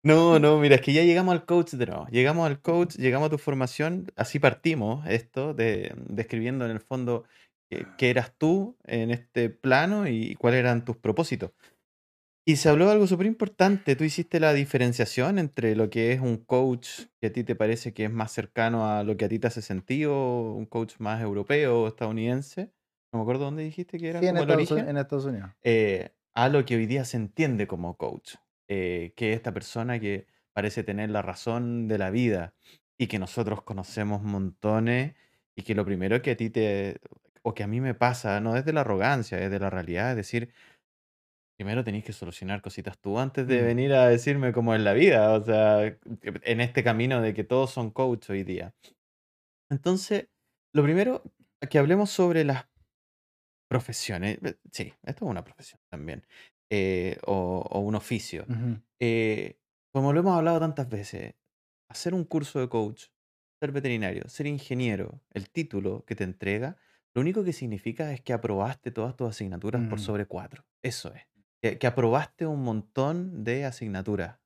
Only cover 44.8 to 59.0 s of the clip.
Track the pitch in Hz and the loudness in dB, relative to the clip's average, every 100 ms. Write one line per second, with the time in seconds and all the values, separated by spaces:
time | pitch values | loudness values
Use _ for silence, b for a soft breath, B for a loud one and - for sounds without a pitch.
44.8 | 104 107 190 120 107 110 107 110 107 107 | 4 6 6 8 6 4 4 4 6 6
45.8 | 107 - - 117 - - - 117 123 131 | 2 -4 -16 -10 -10 -6 -2 0 2 2
46.8 | 123 110 123 127 110 104 101 127 131 127 | 2 2 2 2 0 -2 0 2 2 -2
47.8 | 113 107 131 117 - 98 92 90 87 _ | -6 -2 -2 -2 -4 -6 -4 -8 -8 _
48.8 | b _ _ _ _ _ _ _ _ 139 | b _ _ _ _ _ _ _ _ -4
49.8 | 175 190 - 202 - _ _ _ _ 151 | 0 -2 -2 -4 -4 _ _ _ _ 2
50.8 | 143 170 233 254 - _ _ _ 135 151 | 4 2 0 -2 -10 _ _ _ 2 2
51.8 | 143 190 202 - 180 165 147 131 - _ | 4 2 2 2 2 2 0 -2 -6 _
52.8 | _ _ _ _ _ _ _ _ _ 127 | _ _ _ _ _ _ _ _ _ -4
53.8 | - 113 - 90 98 - 139 - - - | -4 -10 -6 -4 -4 -4 -8 -10 -18 -14
54.8 | - _ - 139 185 90 - _ - _ | -14 _ -14 -8 -6 -8 -10 _ -20 _
55.8 | _ 78 78 73 b b b _ _ 104 | _ -14 -12 -14 b b b _ _ -2
56.8 | 95 92 92 - - 98 90 92 - 98 | 0 0 -4 -6 -2 -2 -2 -4 -4 -4
57.8 | 101 107 - 113 - 82 101 117 120 110 | -2 -4 -4 -8 -6 -12 -8 -6 -6 -8
58.8 | _ _ | _ _